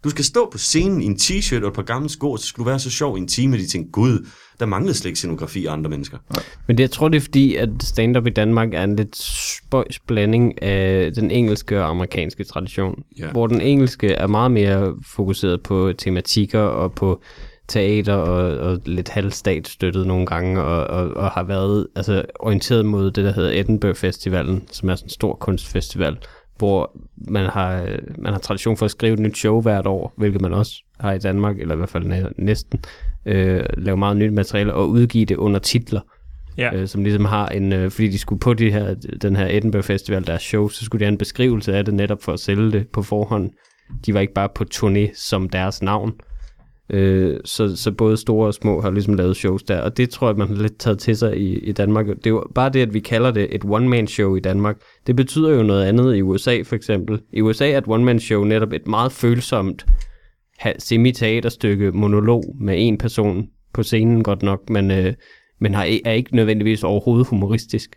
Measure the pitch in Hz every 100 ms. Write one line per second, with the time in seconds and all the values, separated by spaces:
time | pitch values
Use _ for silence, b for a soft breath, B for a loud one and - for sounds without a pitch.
0 | 147 151 139 240 226 104 - 156 185 185
1 | 104 101 - 190 196 117 101 101 98 120
2 | 147 - 143 113 - - 117 135 135 -
3 | 147 95 90 - 131 120 90 90 80 -
4 | 123 113 B B B B 113 95 185 -
5 | 92 85 87 80 80 98 80 76 76 73
6 | 69 - - B B B - 120 131 -
7 | 156 156 - 139 139 76 117 110 - -
8 | 113 123 117 113 107 113 113 85 95 104
9 | 104 - - - - - - 131 - -
10 | - 113 104 113 120 - 98 98 95 95
11 | 82 117 107 110 117 104 - 101 82 85
12 | 90 - 85 - 101 - 92 - 95 -
13 | - - 82 120 113 113 104 143 131 -
14 | 104 - 98 107 123 117 101 98 98 -
15 | - - 98 95 95 87 - 95 95 87
16 | - 90 - - 104 110 104 57 87 -
17 | 98 90 B B B B - 110 98 107
18 | 101 101 82 90 90 69 80 90 - 90
19 | 90 - 98 - - 82 - - 92 92
20 | 92 92 90 82 90 95 73 85 76 87
21 | 90 - 95 - 90 98 98 104 - -
22 | 92 95 - - - 101 - 117 107 104
23 | 98 - 98 95 87 73 98 107 101 87
24 | 92 - - 92 71 95 - - 95 90
25 | - - 107 - - 90 - 90 - -
26 | 80 76 B B B - 101 95 - -
27 | - - - 104 95 101 92 92 90 101
28 | - - - 101 - 101 - 110 107 -
29 | 113 110 107 110 107 113 113 101 95 95
30 | - - 107 98 92 90 110 - _ _
31 | 104 95 98 98 104 98 82 78 90 87
32 | 92 92 92 - 98 110 - - B B
33 | B B - 98 92 92 - - 95 95
34 | 101 104 107 104 95 104 104 71 90 117
35 | 120 117 107 95 104 98 - 120 117 104
36 | - b b - - - 123 95 95 104
37 | 101 104 101 104 101 98 98 95 92 -
38 | 110 98 - 98 127 113 113 104 101 98
39 | - - 104 98 92 101 110 101 95 98
40 | - 98 87 85 - 107 104 - 110 110
41 | 104 104 104 - 127 113 104 98 101 101
42 | 101 104 - 90 - 98 110 104 110 -
43 | 98 107 104 110 95 _ b b b -
44 | - 101 98 - 98 - 101 - 107 98
45 | 104 - - 101 92 92 92 - 98 104
46 | 113 110 b b b b b b _ 101
47 | 98 95 92 67 - - 107 87 - 98
48 | 110 107 - 110 107 104 113 87 101 98
49 | 101 101 92 92 98 95 - 92 80 110
50 | 123 - 123 104 98 101 107 - - 104
51 | - 107 113 107 98 92 - 101 101 107
52 | 104 101 110 110 - - 131 135 120 104
53 | - 113 127 110 101 101 101 107 127 120
54 | 107 - 98 95 92 95 104 104 b b
55 | - 123 127 156 156 143 107 98 98 113
56 | 127 107 95 95 - 120 87 110 - 104
57 | 87 107 - - 110 110 139 139 101 110
58 | 123 117 - 107 104 110 107 127 - 107
59 | 123 - 120 120 - 117 95 - - B
60 | B B B B _ _ 113 - - 113
61 | 123 123 113 113 117 - 110 101 101 90
62 | 104 104 104 120 - 139 101 90 117 104
63 | 117 - 104 92 107 _ _ - 110 113
64 | 113 117 110 98 101 98 - 110 98 95
65 | 92 - b b b b 107 101 87 110
66 | 117 113 123 123 110 107 104 107 - 101
67 | 123 117 131 107 98 110 - - -